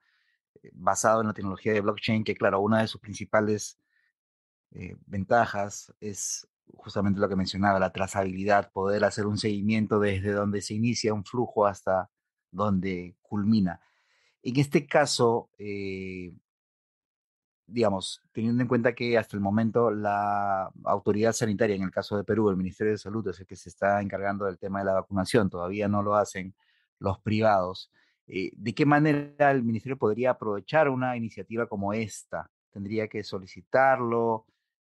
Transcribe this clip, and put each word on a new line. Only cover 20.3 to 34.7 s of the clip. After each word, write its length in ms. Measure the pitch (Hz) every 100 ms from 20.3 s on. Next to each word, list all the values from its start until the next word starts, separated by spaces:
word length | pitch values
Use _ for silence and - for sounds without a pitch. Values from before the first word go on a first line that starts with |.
| 101 101 95 92 -
autoridad 480 | - 101 104 104 113
sanitaria, 420 | 110 113 98 113 98
en 60 |
el 100 | 95
caso 240 | 101 - 104
de 80 |
Perú, 260 | 92 107 107
el 80 | 92
Ministerio 360 | 92 - 107
de 60 | 107
Salud 280 | 98 110 98
es 120 | 90
el 80 | 92
que 80 | 98
se 140 | -
está 300 | - 98 101
encargando 460 | 101 95 98 101 101
del 140 | 87
tema 180 | 98 98
de 80 | 98
la 80 |
vacunación, 560 | 95 - 98 95 123 95
todavía 380 | 87 87 104 101
no 160 | 104
lo 100 | 101
hacen 400 | 104 98 98 95 - _ _ _ -
los 200 | 98 95
privados, 720 | 110 107 110 98 90 95 - _ _ _ -
eh, 220 | 87 92 -
¿de 180 | 101
qué 120 | 113 147
manera 680 | 147 151 143 143 143 143
el 120 | 135
ministerio 340 | 117 113 127 135
podría 340 | 110 110 127
aprovechar 560 | 123 110 101 - 151 147
una 300 | 127 127 123
iniciativa 500 | 113 - 95 113 113
como 240 | 104 98
esta? 560 | 110 107 - - 85 - _ _
¿Tendría 360 | 101 98 110 110
que 160 | 110
solicitarlo? 1200 | 98 98 92 - - 127 135 127 120 117 117 110 - _ _